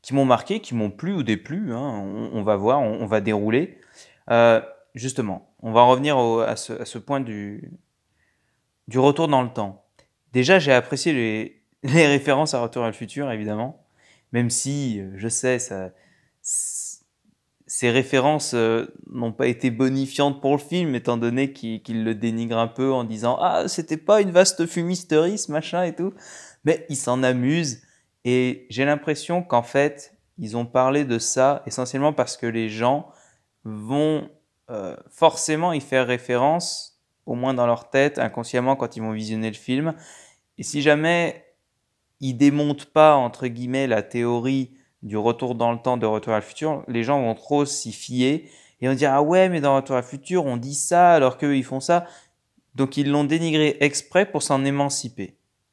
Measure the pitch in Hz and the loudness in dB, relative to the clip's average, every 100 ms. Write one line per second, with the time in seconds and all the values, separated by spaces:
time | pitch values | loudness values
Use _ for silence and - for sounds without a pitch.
0 | - 139 135 120 - 214 - 117 104 - | -2 0 4 4 2 -6 -4 -4 -4 -4
1 | 170 196 113 107 - 165 196 117 143 107 | -6 -4 -2 -2 -2 -8 -6 -6 -6 -8
2 | 98 104 113 110 104 101 107 139 117 110 | -8 -8 -8 -4 0 0 2 2 0 -4
3 | 110 110 101 104 104 120 185 - _ - | -2 -2 0 0 2 0 0 -10 _ -20
4 | - _ - 117 117 113 113 - _ 117 | -20 _ 0 4 6 6 0 -20 _ -10
5 | 127 131 110 90 _ _ 117 113 120 127 | -8 -4 -6 -6 _ _ 2 6 6 6
6 | 147 139 117 113 110 113 - 117 - 120 | 2 2 2 0 -2 -4 -8 -10 -10 -12
7 | 104 139 120 104 101 104 - - _ _ | -6 -6 -4 -8 -10 -12 -16 -20 _ _
8 | _ _ _ _ _ _ _ _ - 120 | _ _ _ _ _ _ _ _ -4 4
9 | 139 143 165 135 123 120 101 95 _ _ | 4 4 2 0 0 -6 -8 -10 _ _
10 | _ _ _ 127 127 190 143 127 120 139 | _ _ _ 0 6 6 6 4 4 -4
11 | 175 139 113 107 107 _ _ _ 135 160 | 0 0 0 -2 -6 _ _ _ 0 4
12 | 151 139 139 139 151 127 117 123 117 110 | 4 4 2 0 0 -2 -4 -4 -6 -6
13 | 113 139 139 110 104 104 127 165 _ _ | -12 -8 -6 -6 -6 -6 -8 -10 _ _
14 | _ _ _ 117 120 - 135 143 135 104 | _ _ _ -2 0 -2 -4 -4 -4 -6
15 | 95 95 113 - 127 123 120 98 95 _ | -10 -8 -6 -2 -2 -2 -4 -8 -10 _
16 | _ _ _ _ - - - - - - | _ _ _ _ -8 -6 -6 -10 -12 -16
17 | _ _ _ _ _ _ _ - 123 120 | _ _ _ _ _ _ _ -2 2 2
18 | 131 131 135 151 - 120 113 113 - - | 2 2 2 0 -2 0 2 0 -4 -14
19 | - - 117 110 127 120 135 113 131 135 | -14 -8 -8 -2 -2 0 -2 0 0 0
20 | 135 - 143 139 135 143 143 180 165 123 | -4 0 0 0 0 -2 -2 -2 -2 -2
21 | 123 117 117 123 135 135 117 110 - 113 | -2 -2 -2 -2 -4 -6 -10 -10 -8 -4
22 | 110 110 117 113 117 113 113 117 135 131 | -4 -2 -4 -4 -2 -2 -2 -2 -2 -2
23 | 113 110 117 127 185 - 185 - 160 156 | -4 -4 -2 0 0 0 -2 -6 -6 -6
24 | - 214 196 175 190 - 165 175 170 180 | 2 4 6 4 4 2 -4 -2 -2 -4
25 | - 156 170 208 - 151 156 175 180 170 | 2 2 2 -2 -4 -6 -4 -2 -2 -4
26 | 185 - - - - _ 147 160 - 139 | -6 -8 -20 -20 -20 _ 0 0 -2 -6
27 | - 127 131 127 123 160 151 113 _ _ | -2 2 2 2 2 0 -2 -8 _ _
28 | _ _ 123 127 127 - - 110 143 147 | _ _ 0 2 2 -2 -8 -2 0 0
29 | 160 147 - 175 175 120 120 139 147 147 | -2 -6 -2 -4 0 0 2 0 0 -2
30 | - _ _ - 107 117 120 127 127 143 | -20 _ _ -14 -8 -6 -2 2 2 2
31 | 139 113 - - 131 143 - - 127 135 | 0 -2 -2 2 2 2 -6 -8 -6 0
32 | 147 151 123 - 117 113 110 107 120 143 | 0 0 -4 -4 -4 -4 -4 -2 0 0
33 | - _ _ _ _ _ 113 107 107 143 | -6 _ _ _ _ _ -14 -12 -4 -2
34 | 156 151 147 _ _ _ - 110 92 67 | 0 -2 -6 _ _ _ -14 -10 -10 -12
35 | - - 165 - - 156 175 156 - 131 | -20 4 4 4 -2 0 0 -2 0 0
36 | 123 123 123 123 139 165 170 - - _ | 2 -2 0 2 2 0 -4 -10 -14 _
37 | _ _ - 123 127 127 120 117 - 139 | _ _ -8 -4 -2 2 2 0 0 2
38 | 143 139 120 - 117 123 127 135 117 113 | 2 0 -4 -4 -4 -2 0 -2 -4 -6
39 | 110 110 110 110 110 107 - 127 160 160 | -6 -6 -6 -4 -6 -8 -4 -2 -2 -6
40 | - - - _ _ - - 147 143 147 | -16 -20 -20 _ _ -14 -8 0 4 4
41 | 160 175 165 - _ _ _ _ _ _ | 4 2 0 -4 _ _ _ _ _ _
42 | _ _ 135 120 143 147 147 143 - 156 | _ _ -6 4 4 4 -2 -2 0 6
43 | 156 143 120 117 127 117 123 135 135 110 | 8 8 2 -4 -8 -6 -4 -2 0 0
44 | 101 120 120 120 127 135 127 _ _ _ | 0 -2 0 0 0 -2 -4 _ _ _
45 | 110 107 113 117 127 117 117 117 127 123 | -8 0 0 0 -4 -2 -2 0 -2 0
46 | 110 107 110 107 - - 151 143 - 117 | 0 -2 0 -2 -2 -8 -6 -6 -4 -4
47 | 113 143 117 110 - 143 139 - 113 104 | 0 0 0 -4 -2 0 0 -4 -8 -12
48 | - 127 127 156 - - _ _ 127 131 | -8 0 0 0 -6 -20 _ _ -2 2
49 | 143 139 151 180 185 170 143 139 139 127 | 2 4 4 4 4 2 2 2 0 -4
50 | 123 139 - 180 143 120 127 143 - 175 | -4 -14 -4 -2 -2 -4 -6 -8 0 6
51 | 175 165 131 127 147 139 120 131 - 175 | 6 8 4 2 0 0 -2 -8 0 0
52 | 175 - _ _ _ _ _ 127 135 139 | 0 -20 _ _ _ _ _ -4 -2 0
53 | 143 143 147 160 165 151 151 139 143 143 | 0 0 0 0 0 2 2 2 0 0
54 | - 180 196 156 - 135 139 143 143 139 | 0 0 2 -2 0 0 0 0 -2 -4
55 | 120 - 95 _ _ _ _ | -8 -10 -14 _ _ _ _